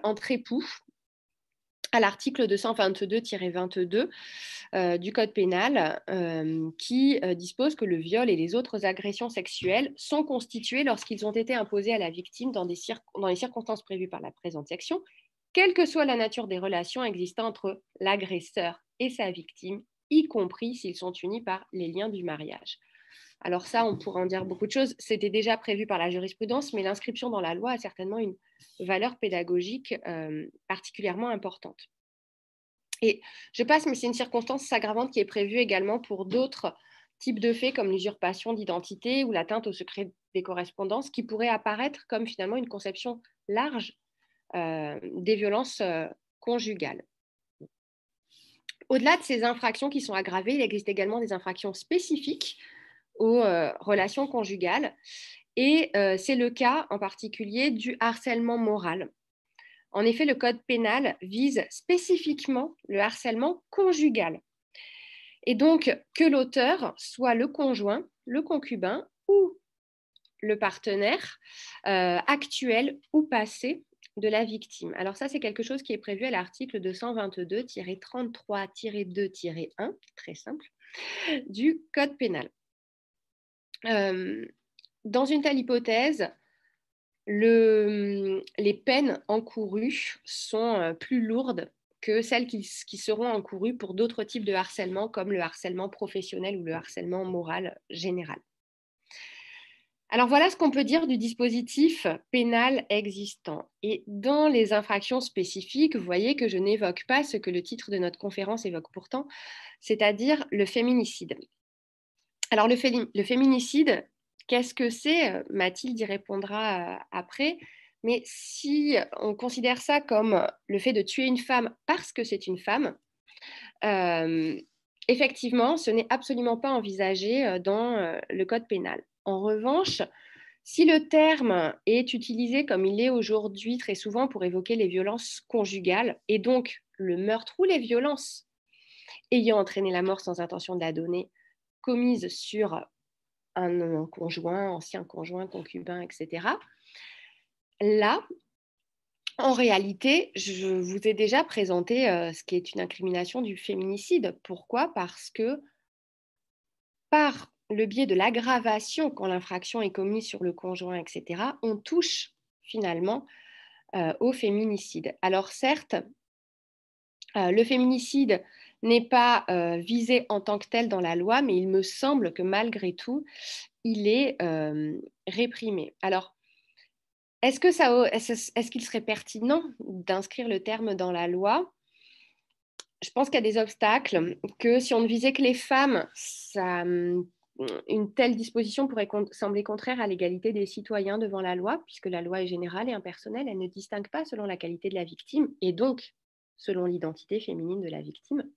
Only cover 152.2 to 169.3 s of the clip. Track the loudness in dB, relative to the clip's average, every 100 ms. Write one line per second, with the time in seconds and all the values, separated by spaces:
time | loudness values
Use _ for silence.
152.2 | -2 -6 -4 -4 -4 -6 -6 -4 -2 -2
153.2 | -2 -4 -6 -6 -6 -4 -4 -4 0 2
154.2 | 2 -6 -12 -12 -4 -2 -2 -2 -8 -10
155.2 | -14 -4 -4 -4 -10 _ _ _ _ _
156.2 | _ _ _ _ _ _ _ _ 2 4
157.2 | 4 0 -12 _ -4 0 0 2 2 4
158.2 | 4 2 2 2 2 0 -2 -2 -2 -2
159.2 | -2 -2 -4 -8 -6 -4 -4 -2 -2 -2
160.2 | -4 -4 -4 -4 -8 -8 -6 -8 -8 -12
161.2 | -8 -4 -4 -4 -4 -4 0 2 2 -2
162.2 | -6 _ _ _ -10 -4 -2 0 0 -2
163.2 | -6 -20 -20 -20 -20 _ -6 -2 0 2
164.2 | 0 2 0 2 0 -2 -6 -8 -8 -2
165.2 | 0 2 0 0 0 0 0 -4 -4 -20
166.2 | _ _ _ _ _ _ _ _ _ _
167.2 | -6 0 4 4 4 4 4 2 0 2
168.2 | 4 2 0 -20 -20 -4 4 4 6 6
169.2 | 6